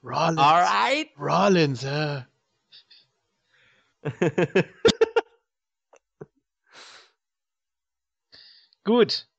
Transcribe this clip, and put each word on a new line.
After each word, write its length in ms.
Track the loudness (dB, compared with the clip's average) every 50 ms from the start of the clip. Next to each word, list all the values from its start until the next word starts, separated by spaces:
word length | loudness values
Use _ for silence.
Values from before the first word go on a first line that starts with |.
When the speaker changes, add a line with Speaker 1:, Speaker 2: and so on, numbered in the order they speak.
Speaker 1:
Rollins. 380 | _ -8 -6 -2 -2 -2 0 2
Speaker 2:
Alright. 680 | 2 4 4 4 2 2 0 0 0 -2 -2 -4 -6 -8 _ -10
Speaker 1:
Rollins, 640 | -6 -4 -2 0 2 2 2 2 2 0 -2 -6 -8
äh. 400 | -8 -6 -6 -6 -6 -8 -10 -12 _ _ _ _ _ _ _ _ _ _ -20 _ _ -20 _ _ _ _ _ _ _ _ _ _ _ _ _ _ _ _ _ _ _ _ _ _
Speaker 2:
<laughs> 600 | -12 -6 -2 -2 -2 0 -2 -4 0 0 -2 -2 -2 -6 -2 _ 0 2 2 -2 0 0 -4 -4 _ _ _ _ _ _ _ _ _ _ _ _ _ _ -20 _ _ _ _ -20 _ _ _ _ _ _ _ _ _ _ -20 -20 -20 -20 -20 -20 _ _ _ _ _ _ _ _ _ _ _ _ _ _ _ _ _ _ _ _ _ _ _ _ _ _ -20 -20 -20 -20 -20 _ _ _ _ _
Speaker 1:
Gut. 440 | 0 2 2 2 2 0 -8 -10 _ _